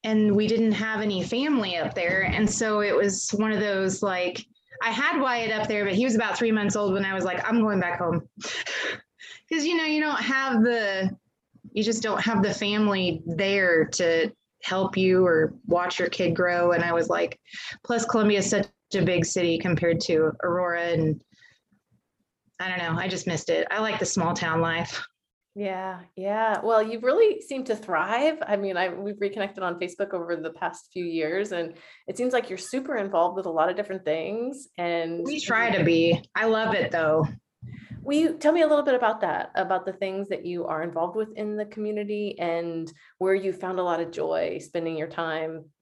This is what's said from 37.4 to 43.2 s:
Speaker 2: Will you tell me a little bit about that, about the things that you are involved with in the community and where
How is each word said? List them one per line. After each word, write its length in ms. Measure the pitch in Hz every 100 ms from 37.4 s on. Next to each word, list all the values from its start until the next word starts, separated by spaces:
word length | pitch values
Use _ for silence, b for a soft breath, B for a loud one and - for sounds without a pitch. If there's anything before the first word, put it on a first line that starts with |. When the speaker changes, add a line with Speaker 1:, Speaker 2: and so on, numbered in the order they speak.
| _ _ B B B B
Speaker 2:
Will 160 | 269 294
you 160 | 320 -
tell 160 | 294
me 80 | 339
a 60 | 311
little 180 | 294 285
bit 80 |
about 260 | 247 226 220
that, 300 | 180 - - -
about 300 | 175 185 190
the 60 |
things 380 | 185 190 190 196
that 160 | 190 175
you 220 | 175 -
are 160 | 156
involved 340 | 170 170 170 208
with 160 | 214 214
in 220 | 214 214
the 80 | 208
community 720 | 214 214 214 208 208 208 -
and 500 | 170 170 170 165 165 b b
where 180 | _